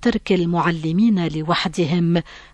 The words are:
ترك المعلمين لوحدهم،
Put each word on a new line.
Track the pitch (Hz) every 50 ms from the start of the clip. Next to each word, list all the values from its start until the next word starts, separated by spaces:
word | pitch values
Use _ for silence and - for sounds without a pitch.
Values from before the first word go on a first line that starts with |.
| -
ترك | 240 220 220 - - 196
المعلمين | 180 170 170 170 170 151 175 170 160 156 160 165 185 226 233 208 180 170 156
لوحدهم، | 147 156 156 160 170 - - 185 - - 170 139 175 175 170 165 170 170 - - - - - -